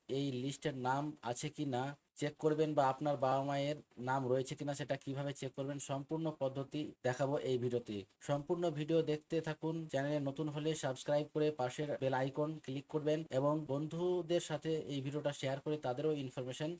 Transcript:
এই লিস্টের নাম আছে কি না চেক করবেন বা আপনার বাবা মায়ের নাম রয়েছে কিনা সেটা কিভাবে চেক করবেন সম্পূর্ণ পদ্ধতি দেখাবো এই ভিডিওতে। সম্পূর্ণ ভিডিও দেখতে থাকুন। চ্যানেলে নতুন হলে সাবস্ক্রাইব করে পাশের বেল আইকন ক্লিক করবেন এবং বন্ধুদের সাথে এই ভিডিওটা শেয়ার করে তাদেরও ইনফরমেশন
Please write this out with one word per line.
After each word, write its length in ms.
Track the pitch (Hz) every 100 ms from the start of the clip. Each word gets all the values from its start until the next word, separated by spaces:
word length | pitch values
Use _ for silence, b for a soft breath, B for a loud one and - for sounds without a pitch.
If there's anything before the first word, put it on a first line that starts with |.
| -
এই 240 | 135 143
লিস্টের 460 | 123 135 135 156 135
নাম 400 | 123 135 151 151
আছে 280 | 117 123 151
কি 160 | - 143
না 320 | 123 135 147 _ -
চেক 220 | 147 -
করবেন 360 | 156 151 156
বা 140 | 147 135
আপনার 300 | 131 147 143
বাবা 260 | 131 135
মায়ের 320 | 139 139 143 147 - -
নাম 300 | 123 135 123
রয়েছে 280 | 131 127 147
কিনা 180 | 143
সেটা 240 | 139 139 135
কিভাবে 360 | - 135 143
চেক 200 | 139 131
করবেন 260 | - 135 143
সম্পূর্ণ 520 | - 139 139 160 160 151
পদ্ধতি 520 | 135 131 131 151 151 -
দেখাবো 340 | 123 123 135 143
এই 200 | 131 127
ভিডিওতে। 480 | 123 120 117 101 95 -
সম্পূর্ণ 480 | - 143 147 170 175
ভিডিও 320 | 147 151 165
দেখতে 400 | 160 151 - 165
থাকুন। 460 | 160 151 160 165 156
চ্যানেলে 320 | 135 143 151
নতুন 300 | 139 139 156
হলে 260 | 147 151 156
সাবস্ক্রাইব 520 | 139 131 - 147 151
করে 180 | 156 151
পাশের 460 | 151 127 - 147 127
বেল 160 | 131
আইকন 460 | 127 135 135 151 156
ক্লিক 280 | - 135 -
করবেন 360 | 156 147 156 160
এবং 360 | 135 143 156 151
বন্ধুদের 720 | 139 151 165 180 180 160 175
সাথে 380 | - 156 160 156
এই 240 | - 143
ভিডিওটা 320 | 135 147 143
শেয়ার 280 | 139 135 139
করে 160 | 156 151
তাদেরও 360 | 131 123 156
ইনফরমেশন 640 | 151 131 139 127 123 156